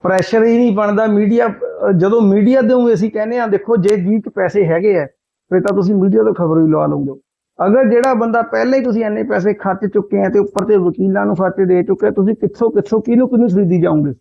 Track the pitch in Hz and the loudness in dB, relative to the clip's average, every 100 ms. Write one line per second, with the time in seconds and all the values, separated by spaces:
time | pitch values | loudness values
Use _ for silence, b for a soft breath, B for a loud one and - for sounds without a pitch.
0 | 185 185 - 226 226 233 247 202 208 208 | -2 -2 0 0 2 2 2 0 0 0
1 | 220 208 208 233 233 202 - - 208 185 | 0 0 2 0 0 -4 -10 -4 -2 0
2 | 190 233 208 202 208 262 226 254 240 208 | 2 2 2 4 4 2 2 2 2 0
3 | 214 214 214 247 226 196 214 233 185 208 | -2 -4 -4 -4 -2 -2 0 0 2 0
4 | 180 220 202 202 180 202 170 165 208 185 | 0 -2 -2 -4 -2 0 0 0 0 0
5 | 139 - _ _ _ 180 175 196 185 208 | -2 -10 _ _ _ -2 0 0 0 2
6 | 190 214 220 175 170 160 160 156 151 147 | 2 2 0 0 0 2 2 2 0 -4
7 | 139 135 _ _ _ - 180 233 247 240 | -6 -10 _ _ _ -4 0 2 2 2
8 | 262 247 233 233 226 220 240 269 254 220 | 2 0 0 -2 -2 -2 0 0 0 -2
9 | 220 214 220 208 190 202 196 190 208 208 | -2 -4 -4 -2 -2 -2 -4 -4 -2 -2
10 | 196 202 190 202 202 - 190 208 175 165 | -2 -2 0 0 -2 -2 0 2 0 0
11 | 190 196 202 185 190 180 190 180 180 185 | -2 0 -2 -2 -2 -2 0 0 0 -2
12 | 214 208 196 226 208 - 226 208 196 220 | -2 0 -2 -2 -4 -2 -2 0 -2 -2
13 | 214 240 254 247 240 180 185 175 170 156 | 0 0 2 2 2 2 2 2 2 0
14 | 147 120 | -2 -6